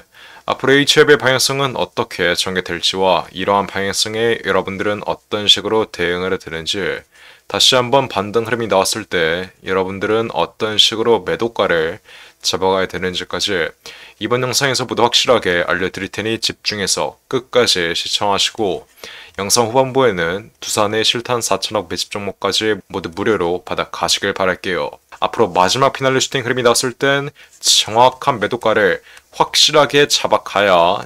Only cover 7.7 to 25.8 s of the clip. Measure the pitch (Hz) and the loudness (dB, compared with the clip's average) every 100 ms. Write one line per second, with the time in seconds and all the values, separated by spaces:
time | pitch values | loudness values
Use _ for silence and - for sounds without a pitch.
7.7 | 131 120 139 127 98 101 117 110 117 110 | 4 4 0 0 -4 -2 -2 -2 -2 2
8.7 | 95 92 113 98 92 80 85 92 - - | 2 2 -2 -4 -2 0 -2 -6 -12 -4
9.7 | 95 92 98 101 113 117 - - - 110 | -2 -2 -4 0 0 0 -2 -4 -4 -2
10.7 | 107 - 110 117 107 85 82 117 - 95 | 2 0 2 2 2 0 -2 -2 0 0
11.7 | 85 80 101 - - - _ - 87 92 | 2 -2 -6 -16 -20 -20 _ -4 -2 0
12.7 | 95 90 87 92 90 90 90 101 92 78 | 0 -2 -4 -6 -6 -8 -4 -2 -2 -4
13.7 | - - - - - 104 123 127 113 139 | -8 -18 -20 -20 -10 -4 -2 -2 0 0
14.7 | 120 123 113 117 - 135 117 92 87 - | 0 -2 0 2 2 4 2 2 0 0
15.7 | 87 90 92 95 - 107 113 - - - | -2 -2 -4 -8 -6 -4 -4 -4 -6 -6
16.7 | 104 95 - 73 - - 131 - 127 110 | -4 -2 -2 -4 -6 -6 -6 0 2 2
17.7 | 92 85 85 - - 104 98 - - 101 | 2 0 -2 -4 -2 0 0 -2 -2 -4
18.7 | 76 - _ - - - - 101 120 110 | -4 -10 _ -20 -18 -14 -8 0 0 2
19.7 | 127 131 131 123 90 85 98 113 _ - | 2 2 2 2 2 -2 -4 -8 _ -4
20.7 | 110 104 110 110 123 117 120 - 95 - | 0 0 2 0 -2 -2 -4 -2 -2 -2
21.7 | 107 87 92 - 104 101 - 98 90 110 | -4 -4 -8 -8 -8 -8 -4 -2 0 0
22.7 | 101 - 98 87 85 113 98 85 90 - | -2 -4 -8 -8 -4 -2 0 0 -2 -4
23.7 | 85 80 - 85 - 101 95 95 87 98 | -6 -6 -4 -2 0 -2 0 -2 -2 -4
24.7 | 85 71 - _ - - - 87 87 92 | -4 -4 -8 _ -6 -4 0 2 4 2
25.7 | 123 | 2